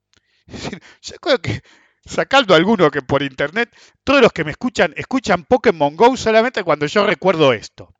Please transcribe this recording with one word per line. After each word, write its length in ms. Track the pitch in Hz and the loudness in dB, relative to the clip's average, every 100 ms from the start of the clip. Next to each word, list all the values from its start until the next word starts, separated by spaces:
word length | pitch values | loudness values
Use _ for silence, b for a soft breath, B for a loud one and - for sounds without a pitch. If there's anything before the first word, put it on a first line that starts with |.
| _ _ _ _ _ | _ _ _ _ _
<laughs> 340 | - - 170 b b | -14 -12 -14 b b
Yo 140 | - - | -20 -10
creo 180 | - 254 | -2 -2
que, 220 | - 110 b b b b - | -2 -8 b b b b -10
sacando 480 | - 165 269 214 | -6 0 0 4
a 20 | 165 | 2
alguno 340 | 180 226 151 | 2 2 2
que 120 | 143 | 0
por 200 | 131 139 | -4 -4
internet, 480 | 139 135 147 190 233 b b b | -4 -6 -6 -4 -6 b b b
todos 200 | - 277 | 0 4
los 100 | 220 | 4
que 120 | - | 2
me 80 | 156 | -8
escuchan, 420 | 139 247 - 180 147 | -6 -8 -2 -2 -2
escuchan 480 | 135 262 - 180 | -6 -6 -2 -4
Pokémon 500 | 156 247 233 165 143 | 0 0 0 0 -2
Go 220 | 156 233 254 | 2 2 2
solamente 480 | 226 220 233 240 | 0 2 0 -4
cuando 220 | 175 151 147 | -4 -2 -2
yo 200 | - - | 0 0
recuerdo 460 | 175 185 165 143 | 0 -2 2 2
esto. 420 | 113 - _ 98 _ | 2 -6 _ -20 _